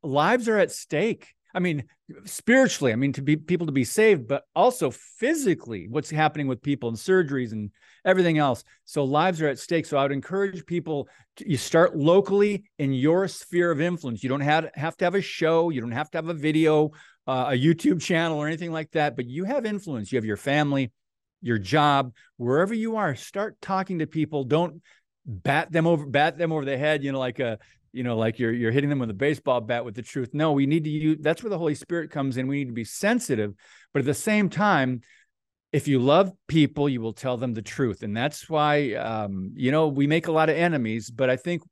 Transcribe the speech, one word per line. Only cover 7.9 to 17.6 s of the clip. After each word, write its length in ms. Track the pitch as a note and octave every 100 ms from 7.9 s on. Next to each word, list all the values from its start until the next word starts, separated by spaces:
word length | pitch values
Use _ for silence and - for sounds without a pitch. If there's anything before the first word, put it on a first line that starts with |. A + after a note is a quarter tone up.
| _
everything 340 | F3+ F#3 F3 D3+
else. 240 | C#3+ A#2 - _
So 180 | - D3+
lives 400 | C3+ D3 F3+ E3
are 60 | D3+
at 100 | B2+
stake. 260 | - E3
So 140 | D#3 C#3+
I 40 |
would 80 | C#3
encourage 520 | C#3 - F#3+ G3 F#3
people 440 | - E3+ D#3+ D3 C3 _ _ -
to, 140 | -
you 60 | C3
start 400 | - E3 F3 D#3
locally 720 | D3 F#3 G3 G3 G#3 G3+ _ -
in 140 | C#3
your 340 | C3 C#3+ F3 F#3+
sphere 460 | - - F3 F3
of 80 | D3
influence. 420 | F3 F3 C3+ A2
You 60 | A#2+
don't 120 | C#3
have, 280 | C#3 D#3 D#3+
have 220 | - D#3 -
to 60 |
have 120 | F3+ G3
a 40 |
show. 500 | - - D#3+ E3 E3+
You 100 | C3+
don't 100 | A#2
have 180 | A#2 D3+
to 60 | E3+
have 100 | D#3+
a 60 |
video, 580 | E3 D3+ D3+ D#3+ D3+ D3+ - - _ -
uh, 200 | C3 B2+
a 100 | C3